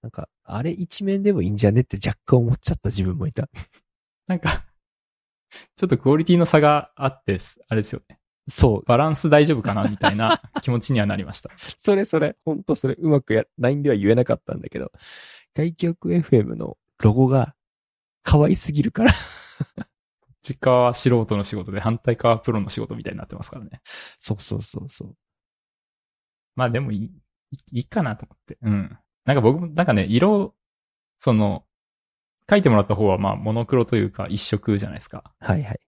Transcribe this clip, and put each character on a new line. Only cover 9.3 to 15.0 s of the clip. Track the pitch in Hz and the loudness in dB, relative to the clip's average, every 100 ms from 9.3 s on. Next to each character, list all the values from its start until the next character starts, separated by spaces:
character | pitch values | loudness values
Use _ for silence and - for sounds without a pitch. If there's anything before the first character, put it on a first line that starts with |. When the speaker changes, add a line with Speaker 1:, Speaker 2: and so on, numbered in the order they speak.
Speaker 2:
大 | 147 151 | 4 4
丈 | 143 | 2
夫 | |
か | 101 | -2
な | 101 104 | -2 -4
み | 104 | -2
た | - | -2
い | 104 | 0
な | 113 - - | 0 0 -4
<laughs> | - | -10
気 | - | -4
持 | 120 | -4
ち | - | -2
に | 131 | -2
は | 101 | 0
な | 98 | -4
り | |
ま | 87 | -8
し | - | -12
た。 | - - - - | -14 -20 -20 -6
Speaker 1:
そ | - 196 | 0 2
れ | |
そ | 202 160 | 2 0
れ、 | 151 - | -2 -4
ほ | - | -6
ん | 151 | -6
と | - 147 | -2 -2
そ | 131 | -2
れ、 | |
う | - 160 | -2 2
ま | 147 | 2
く | - | 2
や、 | 110 107 - | 0 0 -2
ラ | 120 | -2
イ | |
ン | 143 | 0
で | 143 | 0
は | 113 | 2
言 | 98 | 4
え | |
な | 117 | 2
か | 123 | 2
っ | - | -2
た | - | -4
ん | - | -12
だ | - | -10
け | - | -12
ど、 | - _ | -12 _